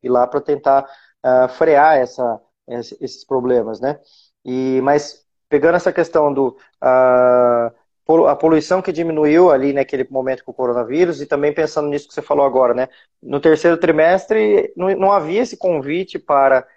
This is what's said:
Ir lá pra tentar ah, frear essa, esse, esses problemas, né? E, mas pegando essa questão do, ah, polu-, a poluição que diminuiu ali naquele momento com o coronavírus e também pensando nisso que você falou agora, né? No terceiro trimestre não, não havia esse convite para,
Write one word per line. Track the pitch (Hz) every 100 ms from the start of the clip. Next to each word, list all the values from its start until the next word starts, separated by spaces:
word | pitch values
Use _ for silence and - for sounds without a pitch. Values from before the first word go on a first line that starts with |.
Ir | 127
lá | 123 123
pra | 143
tentar | 143 143 143 139 139 - _ _ 131
ah, | 127 127
frear | - 165 143 151 151
essa, | 123 - 123 107 _ _ -
esse, | 120 117 -
esses | 131 - -
problemas, | 135 123 123 110 107
né? | 131 147 _ _ _ _ 135
E, | 127 131 131
mas | 131 147 147 - _ _ -
pegando | 147 156 170
essa | -
questão | - 165 160 147
do, | 139 131 - _ -
ah, | 131 127 127 127 127 123 123 120 117 - _ _ -
polu-, | 165 156
a | 143
poluição | 160 160 156 185
que | 185
diminuiu | 160 165 156 151 156 180
ali | 139 135
naquele | 139 135 139 131
momento | 135 131 131
com | -
o |
coronavírus | 123 127 120 113 143 175 147
e | 143
também | 147 147
pensando | 147 156 156 147
nisso | 147 -
que |
você | -
falou | - 147 139
agora, | 127 127 120
né? | 131 _ _ _
No | - 143
terceiro | 160 156 170 165
trimestre | 170 156 160 185 - 220 214 202 - -
não, | 185 196
não | 190
havia | 202 156 190
esse | 240 -
convite | 185 160 135 165 185 -
para, | - 143 135 131 127